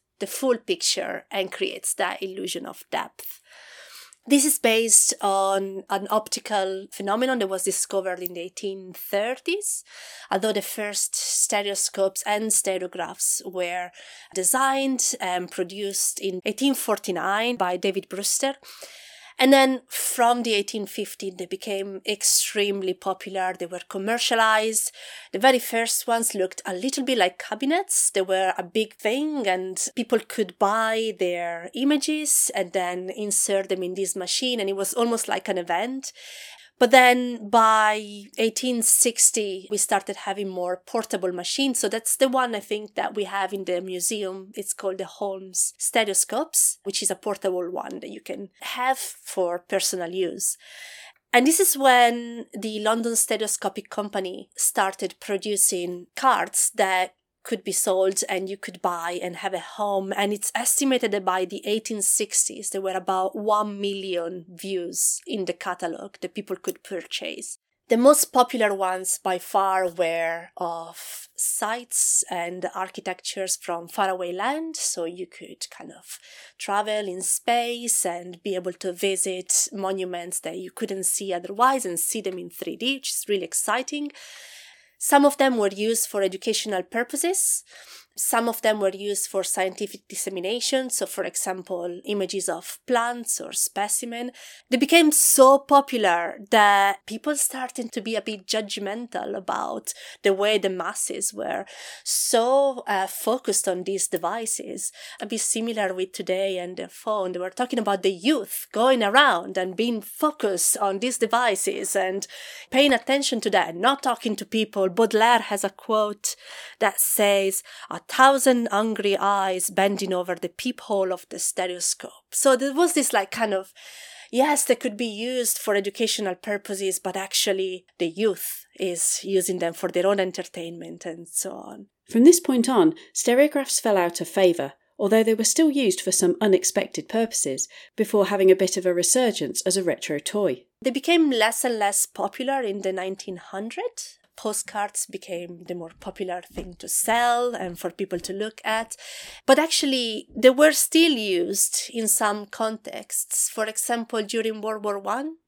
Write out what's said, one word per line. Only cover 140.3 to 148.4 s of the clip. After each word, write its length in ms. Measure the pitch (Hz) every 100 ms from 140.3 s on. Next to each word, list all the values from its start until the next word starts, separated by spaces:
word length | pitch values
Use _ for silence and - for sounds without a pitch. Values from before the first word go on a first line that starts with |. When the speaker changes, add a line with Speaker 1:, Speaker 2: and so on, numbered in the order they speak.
| 208 185 123 _ _
Speaker 1:
They 120 | 247
became 400 | 240 330 339 294
less 340 | 226 220 - 247
and 140 | 220
less 260 | 202 196 -
popular 560 | - 196 - 262 269
in 200 | 220 196
the 100 | 190
nineteen 440 | 190 190 190 - 180
hundred. 640 | - 190 226 349 480 - - - _ -
Postcards 680 | 214 202 - 208 202 - -
became 580 | 190 - 175 175 170
the 120 | 175 175
more 180 | 165 -
popular 400 | 196 - 180 175
thing 320 | - - 180 175
to 100 | -
sell 640 | - - 233 240 240 247 226
and 240 | 185 170
for 100 | 175
people 300 | - 190 175
to 140 | -
look 260 | 196